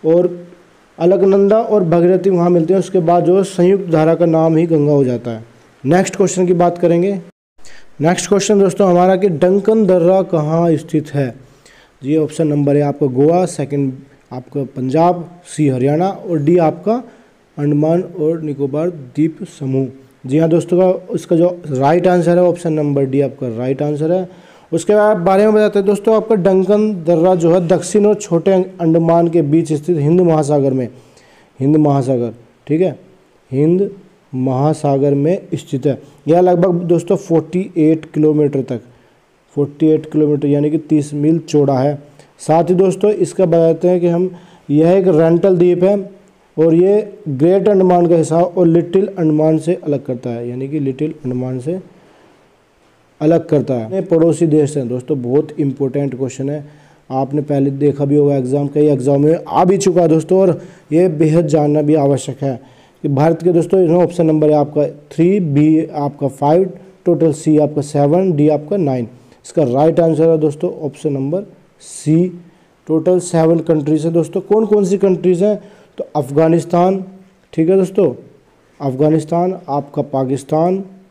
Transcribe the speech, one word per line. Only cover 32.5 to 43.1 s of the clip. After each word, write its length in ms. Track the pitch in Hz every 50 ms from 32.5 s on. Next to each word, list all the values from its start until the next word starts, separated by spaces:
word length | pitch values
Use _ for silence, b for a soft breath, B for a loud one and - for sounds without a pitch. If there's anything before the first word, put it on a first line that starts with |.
| _ _ _ -
ठीक 140 | 143 160
है, 160 | 185 180 147 - - - _ _ _ _ _ _ _ _
हिंद 380 | 127 131 147 156 175 185 202 196 - - - - _ _ _ _ -
महासागर 800 | 127 127 135 131 127 139 151 151 147 - 143 139 139 135 143 143
में 320 | 139 143 156 185 196 - - -
स्थित 300 | 139 - - - 135 123 147
है। 100 | 131 - B B B B B 139
यह 140 | 160 175
लगभग 420 | 180 180 180 170 170 - 175 170 180
दोस्तों 320 | 165 175 165 170 - 202 190
फ़ोर्टी 520 | - - 165 160 156 151 - 180 190 - - 170
एट 260 | 156 156 160 156 151 -
किलोमीटर 540 | - 165 151 156 151 151 151 143 143 139 127
तक, 180 | - 127 113 - - b b b b b b b b b b b _ _
फ़ोर्टी 320 | 143 143 135 143 - 160 156
एट 240 | 156 151 151 -
किलोमीटर 360 | - 160 151 147 151 139 147 143
यानी 240 | 143 143 147 151
कि 60 | 151 147
तीस 340 | 147 - 160 151 143 147 147
मील 240 | 147 143 156 165 170
चौड़ा 380 | 160 - - 147 143 139 139 127
है। 200 | 131 143 147 143 - b b b b b b b
साथ 300 | - - 151 165 170 170
ही 60 | 185
दोस्तों 360 | 175 196 190 180 185 - 208